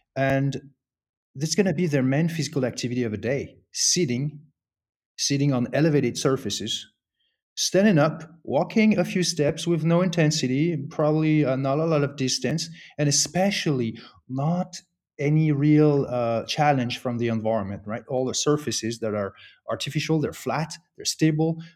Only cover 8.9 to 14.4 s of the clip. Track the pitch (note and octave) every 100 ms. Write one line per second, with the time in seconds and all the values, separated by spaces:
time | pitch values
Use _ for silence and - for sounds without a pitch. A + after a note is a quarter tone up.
8.9 | G#3 - F#3 E3+ - D3 D#3+ E3 E3+ D#3+
9.9 | E3+ F#3 E3+ D3+ D#3 B2+ C3 E3+ D3+ C3+
10.9 | - D3+ D#3 D#3 D#3 C3+ C3 C3+ C#3+ E3
11.9 | D3+ C#3 - C3 - B2 D#3+ - - -
12.9 | - D3 C#3 - F3 G3 G3 E3 C3 A#2
13.9 | - - - - C3